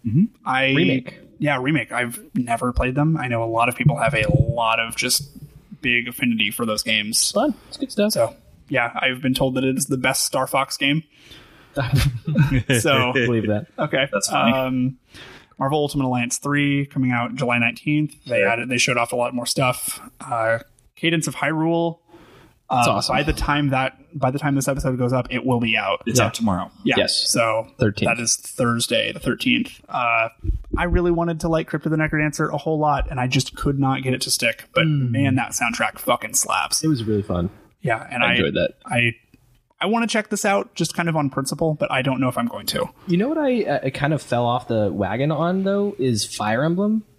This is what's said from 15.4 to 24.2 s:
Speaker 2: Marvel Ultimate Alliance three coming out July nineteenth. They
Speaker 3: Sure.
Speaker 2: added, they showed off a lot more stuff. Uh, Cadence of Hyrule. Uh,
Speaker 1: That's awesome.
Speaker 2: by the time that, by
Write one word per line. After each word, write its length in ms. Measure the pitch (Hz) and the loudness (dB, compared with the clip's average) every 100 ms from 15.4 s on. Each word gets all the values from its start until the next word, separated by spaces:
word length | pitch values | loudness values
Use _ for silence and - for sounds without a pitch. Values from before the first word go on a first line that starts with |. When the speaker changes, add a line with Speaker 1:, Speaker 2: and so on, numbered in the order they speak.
| - - | -20 -4
Speaker 2:
Marvel 200 | 135 151 | 0 0
Ultimate 240 | 147 147 131 | 0 0 0
Alliance 320 | 123 120 - | 0 -2 -4
three 480 | 143 143 143 143 139 | -2 0 2 0 -2
coming 260 | 139 127 | -2 0
out 220 | 120 120 | 0 -2
July 240 | 131 123 120 | -4 0 2
nineteenth. 560 | 117 117 - 151 151 - - | 0 -2 -2 0 0 -6 -2
They 120 | 117 | 0
Speaker 3:
Sure. 80 | 113 | 2
Speaker 2:
added, 200 | 117 123 | 0 -2
they 100 | 123 | 0
showed 180 | - 120 | 2 2
off 160 | 117 | 0
a 40 | 123 | 0
lot 180 | 120 | -2
more 120 | 127 117 | -2 -4
stuff. 540 | - 127 123 - - - _ | 0 0 0 -6 -10 -16 _
Uh, 380 | - 117 110 117 - _ _ - | -6 -2 0 0 -4 _ _ -4
Cadence 300 | 170 165 151 | 0 0 -2
of 80 | 135 | -4
Hyrule. 640 | 147 160 160 170 170 165 _ - - - - _ _ | -2 0 2 2 0 -4 _ -20 -20 -20 -20 _ _
Uh, 80 | 127 | 2
Speaker 1:
That's 100 | 117 | 2
awesome. 260 | 113 - 131 | 2 0 0
Speaker 2:
by 60 | |
the 100 | 147 | 0
time 360 | 147 - 147 147 | -2 0 2 2
that, 260 | 139 131 - - | 0 -2 -6 -16
by 120 | 143 | -2